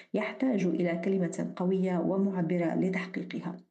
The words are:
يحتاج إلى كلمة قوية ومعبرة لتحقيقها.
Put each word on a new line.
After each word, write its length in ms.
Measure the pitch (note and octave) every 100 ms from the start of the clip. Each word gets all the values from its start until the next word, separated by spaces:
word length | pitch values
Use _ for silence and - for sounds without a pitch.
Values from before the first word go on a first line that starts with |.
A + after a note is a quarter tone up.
| -
يحتاج 520 | G3 G#3+ - C4 G#3+ F3+
إلى 320 | E3 F3 E3+
كلمة 480 | F#3+ F#3+ E3+ F3 F3 -
قوية 420 | F#3 F#3+ F#3 F3
ومعبرة 760 | D#3+ G3 G3 F#3 E3 F3+ E3
لتحقيقها. 840 | - F#3 F3+ - - F3+ E3 F3+ F3+ -